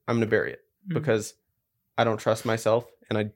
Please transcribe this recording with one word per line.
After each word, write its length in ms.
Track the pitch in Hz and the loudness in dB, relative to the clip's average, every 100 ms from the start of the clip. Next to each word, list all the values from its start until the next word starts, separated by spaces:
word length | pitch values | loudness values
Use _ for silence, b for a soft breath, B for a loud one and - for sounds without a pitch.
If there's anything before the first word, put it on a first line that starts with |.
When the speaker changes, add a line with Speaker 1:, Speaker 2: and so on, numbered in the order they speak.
| - | -2
Speaker 1:
I'm 100 | 117 | 0
gonna 80 | 110 | 2
bury 280 | 110 64 | 2 0
it 120 | - _ _ 196 | -8 _ _ -6
Speaker 2:
Mm. 40 | 165 | -4
Speaker 1:
because 400 | 151 110 104 - _ _ _ _ _ - | 0 0 -2 -14 _ _ _ _ _ -2
I 60 | |
don't 140 | 113 107 | 0 0
trust 280 | 117 110 120 | 0 0 0
myself, 400 | 113 107 117 - _ - | 0 2 0 -2 _ -6
and 80 | 110 | -4
I 140 | 107 | -4